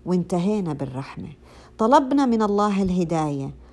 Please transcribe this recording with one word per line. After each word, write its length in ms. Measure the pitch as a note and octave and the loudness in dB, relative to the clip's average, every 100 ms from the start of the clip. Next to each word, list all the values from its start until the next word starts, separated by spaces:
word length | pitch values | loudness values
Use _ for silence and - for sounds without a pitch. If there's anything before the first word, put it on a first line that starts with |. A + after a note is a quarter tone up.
| E3+ | -2
وانتهينا 680 | F3+ E3 F3 F#3+ G#3+ F3 | -2 0 -2 0 -2 -2
بالرحمة، 560 | C#3+ C3+ C3 C#3 E3+ F3+ - - - - - | -6 -6 -8 -10 -12 -14 -16 -20 -20 -10 -2
طلبنا 480 | A3 D4 C4 C#4+ C4 | 4 4 4 2 2
من 160 | A3+ | 2
الله 420 | G#3 G3+ G#3 G3 | 2 2 2 2
الهداية، 720 | F#3+ F3+ E3 E3 D3+ C#3+ C#3 - - | 0 0 0 0 -2 -4 -8 -12 -20